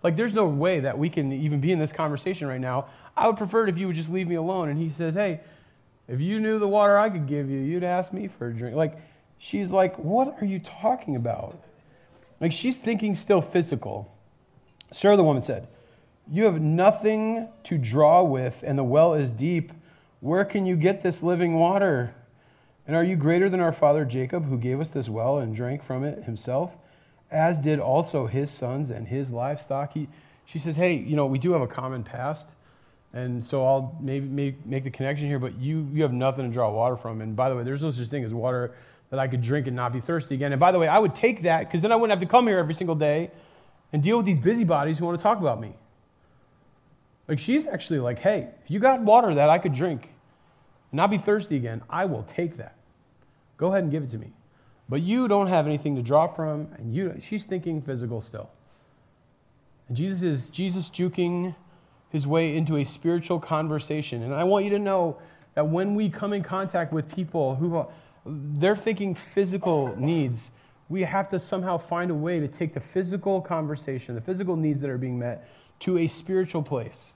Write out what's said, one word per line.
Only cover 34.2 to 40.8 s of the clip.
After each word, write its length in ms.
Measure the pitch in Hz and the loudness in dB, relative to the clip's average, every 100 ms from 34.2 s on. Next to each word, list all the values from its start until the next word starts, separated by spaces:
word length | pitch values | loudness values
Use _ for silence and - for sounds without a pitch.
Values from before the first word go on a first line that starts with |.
| 139 | -4
maybe 300 | 139 139 135 | -4 -4 -6
make 180 | 110 139 | -6 -6
the 80 | 131 | -6
connection 360 | - 135 143 147 | -4 -4 -2 -2
here, 120 | 139 | -2
but 160 | 123 | -4
you, 320 | 113 135 160 143 | -6 -4 -4 -2
you 120 | 151 | 0
have 100 | 147 | 0
nothing 320 | 123 131 131 127 | 2 0 0 -4
to 60 | |
draw 160 | 117 113 | 0 0
water 280 | 107 123 120 | 2 0 0
from. 240 | 113 110 | -6 -8
And 140 | 110 | -6
by 140 | 107 131 | 0 0
the 60 | |
way, 80 | 127 | 0
there's 180 | 120 139 | -4 -4
no 80 | 156 | -4
such 180 | 123 117 | -4 -6
thing 140 | 139 | -6
as 100 | 113 | -4
water 420 | 117 123 123 123 - - _ _ | -4 -2 -2 -4 -10 -20 _ _
that 100 | 135 | -4
I 80 | 131 | -2
could 140 | 123 | -2
drink 260 | 117 143 131 | 0 -2 -2
and 80 | |
not 180 | 123 123 | -2 -2
be 80 | 127 | -4
thirsty 340 | 117 170 - | -4 -4 -2
again. 160 | 135 143 | -4 -2
And 80 | 135 | 4
by 120 | 175 | 4
the 80 | |
way, 80 | 185 | 6